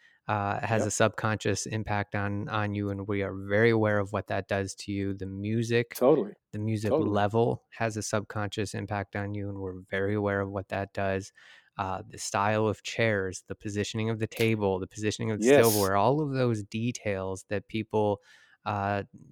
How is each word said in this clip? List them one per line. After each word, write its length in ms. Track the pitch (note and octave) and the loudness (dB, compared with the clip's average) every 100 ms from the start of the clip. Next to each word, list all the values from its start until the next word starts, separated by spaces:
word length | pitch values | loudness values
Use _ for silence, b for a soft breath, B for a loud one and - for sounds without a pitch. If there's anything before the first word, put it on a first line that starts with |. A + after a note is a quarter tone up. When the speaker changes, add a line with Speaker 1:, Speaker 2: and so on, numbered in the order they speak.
| b b - | b b -4
Speaker 1:
uh, 380 | G#2 G2+ G#2 G2+ | -2 0 -2 0
has 200 | A2 G#2+ | 0 0
a 0 | |
Speaker 2:
Yep. 60 | |
Speaker 1:
subconscious 760 | - A2 - A2 G#2+ G#2+ G2 - | 2 2 2 -2 0 0 -2 -2
impact 500 | A2 G2+ G#2 G2+ G#2 | -6 -2 -2 -2 -4
on, 320 | G2+ G2+ G#2 | -2 -4 -4
on 240 | G#2+ G#2 G#2 | -2 -2 -2
you, 140 | G2+ | -2
and 180 | G2 G2 | -4 -2
we 160 | G2+ | -2
are 100 | G2 F#2+ | -2 -6
very 340 | G2 G2+ A#2 | 0 6 6
aware 280 | A2+ G#2+ G#2 | 6 4 2
of 140 | G2 | 0
what 140 | G2+ - | -4 -2
that 200 | G#2 F#2+ | -4 -2
does 280 | G2+ G2 - | -2 -2 -8
to 160 | - | -6
you. 220 | G2 G2 | -4 -4
The 120 | G2 G2 | -4 -8
music, 720 | G2 G2+ A2+ A2+ A#2+ A#2+ - | -6 -2 -2 2 0 0 2
Speaker 2:
Totally. 380 | - D3+ G2+ - _ | 4 6 2 -8 _
Speaker 1:
the 60 | G#2 | -6
music 320 | A2 G#2+ G#2+ | -2 0 0
Speaker 2:
Totally. 180 | C#3+ G#2 | 2 2
Speaker 1:
level 520 | G2+ G2+ A2+ A#2+ B2 _ | 2 2 2 2 0 _
has 260 | - A2+ G#2+ | -6 -4 -4
a 60 | |
subconscious 720 | - G#2+ G2+ A2 G2+ - G2+ | -4 -4 -4 -6 -6 -4 -6
impact 420 | A2 G2+ G#2 G2 G#2 | -6 -4 -4 -4 -6
on 180 | G2+ | -6
you, 160 | G#2 G2+ | -6 -6
and 100 | G2 | -6
we're 220 | F#2+ F#2 F#2 | -8 -10 -6
very 240 | F#2+ G2 G#2+ | -2 0 0
aware 260 | G2+ G2 | 0 0
of 80 | G2 | -2
what 180 | G2 F#2+ | -4 -4
that 240 | G2+ G2 | -6 -4
does. 380 | - G2 F#2+ F#2+ b b b b - | -4 -2 -2 -4 b b b b -8
Uh, 260 | F#2+ F#2+ A2 | -6 -6 -10
the 120 | G2+ | -10
style 480 | - G#2 G2+ G#2+ G#2+ | -4 0 2 2 2
of 160 | G2 | -2
chairs, 600 | - - A2+ G#2 F#2+ F#2 - | -6 0 0 0 -2 -6 -14
the 80 | - | -12
positioning 540 | G#2+ G2+ G2+ A2 A2 | -6 -4 -4 -2 -4
of 100 | A2 | -2
the 80 | A2 | -4
table, 520 | - A2+ A2 G2+ F#2 | 0 2 2 2 0
the 80 | F#2+ | -4
positioning 440 | - G#2+ G2 A2+ | -4 -4 -2 -4
of 100 | G#2+ | 2
the 60 | A2 | 6
Speaker 2:
Yes. 80 | C#3+ | 8
Speaker 1:
silverware, 400 | A2+ G#2+ F#2+ G2+ | 8 6 4 4
all 260 | G#2+ D3 | 4 4
of 100 | D3 | 0
those 300 | C3+ B2 A2 | 2 2 0
details 840 | G2+ A2+ A#2 - G#2+ F#2+ F#2+ F#2+ - | -2 -4 -4 -4 -4 -4 -4 -6 -6
that 180 | G2+ - | -6 -4
people, 540 | A2 G#2+ G#2+ G#2 G2+ b b b b G#2 | -6 -2 2 2 0 b b b b -6
uh, 380 | G#2 G2 G2+ G2 - C#3 | -2 0 -2 -4 -14 -20